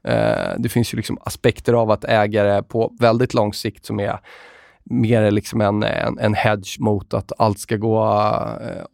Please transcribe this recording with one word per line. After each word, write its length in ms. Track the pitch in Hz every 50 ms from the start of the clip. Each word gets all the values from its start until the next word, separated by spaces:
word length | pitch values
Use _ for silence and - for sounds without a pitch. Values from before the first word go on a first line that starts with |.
| -
Eh, 500 | - 117 113 110 110 110 - 50 50 50
det 120 | - 123 113
finns 240 | - 120 117 - -
ju 20 |
liksom 220 | 117 107 - - -
aspekter 520 | - - - - - 123 - - - 123 120
av 180 | 117 113 107
att 140 | 107 104 -
äga 380 | - 117 107 104 104 104 104 101
det 200 | 101 101 101 98
på 300 | - - 113 117 - - -
väldigt 340 | 120 113 113 117 127 - -
lång 200 | 123 107 104 -
sikt 320 | - - 107 - - -
som 140 | - 107 101
är 200 | 101 104 - - - - - - - - - - - _ _ _ -
mer 460 | - 120 127 117 110 117 110 107 104
liksom 300 | 104 104 - - 117 113
en, 220 | 107 101 104 104 110
en, 360 | 110 - - - 110 - 117
en 140 | 117 107 104
hedge 460 | - - 110 107 101 92 - - -
mot 340 | 113 110 104 95 - - -
att 180 | 107 - - -
allt 220 | - 110 107 101 -
ska 180 | - - 117
gå, 260 | 104 107 113 110 110 110 107 104 104 107 107 110 - - 110 110 -
eh, 240 | 113 - 90 87 - -